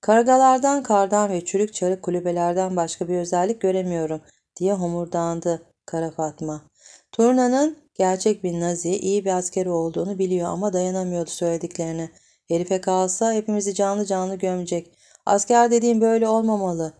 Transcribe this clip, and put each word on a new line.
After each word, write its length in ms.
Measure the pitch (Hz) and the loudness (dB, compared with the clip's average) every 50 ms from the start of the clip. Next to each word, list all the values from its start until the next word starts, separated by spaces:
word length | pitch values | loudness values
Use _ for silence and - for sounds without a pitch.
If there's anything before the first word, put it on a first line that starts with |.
"Kargalardan, 800 | - - 214 226 240 240 254 262 262 262 262 262 247 277 277 285 269 | 4 6 4 6 6 6 6 6 8 6 6 6 4 2 0 0 0
kardan 460 | - 214 202 196 190 202 208 208 202 | 2 2 2 4 4 2 2 2 2
ve 160 | 190 175 175 | -2 -4 -4
çürük 280 | - - 196 208 208 - | -2 0 0 0 0 -2
çarık 300 | - - 180 190 185 185 | -2 -2 -2 -2 -2 -4
kulübelerden 720 | - 175 180 175 180 175 175 175 175 175 180 185 185 185 | -4 -4 -2 -2 -2 -2 0 0 0 0 0 -2 -2 0
başka 320 | 180 170 165 - - 180 170 | -2 -2 -2 -4 -8 -6 -4
bir 100 | 180 180 | -2 -4
özellik 440 | 175 175 - 175 180 202 226 226 | -2 -2 0 0 0 0 -2 -2
göremiyorum." 600 | - 190 185 190 185 185 175 165 160 156 156 156 - _ _ _ _ _ _ - | 0 0 0 0 -2 -2 -2 -2 -2 -4 -4 -8 -10 _ _ _ _ _ _ -4
diye 140 | 180 190 202 | -2 -2 0
homurdandı 880 | 190 180 170 170 170 175 170 175 175 170 170 170 170 165 175 170 165 165 _ _ _ _ | 0 -2 -4 -4 -4 -6 -4 -4 -4 -2 -2 -4 -4 -2 -4 -4 -4 -6 _ _ _ _
Kara 260 | - - 165 165 165 | -8 -6 -4 -4 -6
Fatma. 500 | 160 - 160 156 147 - 160 156 151 151 - _ _ _ _ - - - _ _ | -4 -4 -6 -6 -4 -8 -8 -8 -8 -10 -12 _ _ _ _ -20 -20 -20 _ _
Turna'nın 680 | - - 226 240 254 254 254 247 247 262 285 311 302 - _ _ _ | -2 2 2 4 4 4 2 2 2 2 2 0 -2 -6 _ _ _
gerçek 480 | - 190 185 185 190 - 214 208 196 - | 0 0 0 0 0 0 0 -2 0 -2
bir 160 | 180 170 170 | -4 -4 -2
Nazi, 380 | 170 175 175 175 175 170 185 - | -2 -2 -2 -2 -2 -4 -4 -2
iyi 280 | - 190 196 202 190 | -2 0 -2 0 0
bir 120 | 190 185 180 | 0 -2 -2
asker 280 | 180 - - 190 185 | -2 -2 -4 -4 -2
olduğunu 540 | 185 175 170 165 165 160 165 165 190 202 185 | 0 0 -2 -2 -2 -2 -4 -4 -4 -2 -2
biliyor 300 | 190 185 185 180 170 175 | -2 0 0 0 -2 -2
ama 240 | 170 175 196 208 185 | -4 -2 -4 -2 0
dayanamıyordu 560 | 180 180 185 185 190 185 180 180 175 170 160 | 0 -2 0 -2 -2 -4 -2 -2 -4 -4 -6
söylediklerine. 800 | - - 180 170 170 165 165 170 - - 170 165 165 165 165 160 - _ _ _ _ _ _ _ | -6 -4 -2 -2 -2 -2 -4 -8 -6 -6 -6 -6 -4 -6 -8 -10 -12 _ _ _ _ _ _ _
"Herife 340 | 170 170 180 180 196 190 | -2 -2 0 0 -2 -2
kalsa 520 | 185 - 185 185 185 185 185 - 226 226 226 | 0 0 0 2 2 0 0 0 0 0 0
hepimizi 400 | 220 214 214 214 208 202 202 196 | 0 -2 -2 -2 -2 -2 -4 -2
canlı 320 | 190 202 196 196 208 208 | 0 0 0 0 -2 -2
canlı 300 | 196 196 185 185 185 190 | -2 -2 -2 -2 -4 -4
gömecek. 600 | 185 185 185 185 180 180 175 180 170 165 _ _ _ _ _ _ - _ | -4 -4 -4 -2 -4 -4 -4 -4 -6 -6 _ _ _ _ _ _ -12 _
Asker 460 | - 202 202 208 - 240 233 240 240 | 2 2 2 2 4 4 4 6 6
dediğim 300 | 233 233 226 240 233 220 | 4 2 4 4 2 4
böyle 260 | 220 226 226 226 226 220 | 4 4 4 2 2 2
olmamalı." 680 | 220 220 226 226 220 208 196 185 175 165 165 156 - _ | 2 2 2 2 0 0 0 -2 -2 -2 -4 -6 -8 _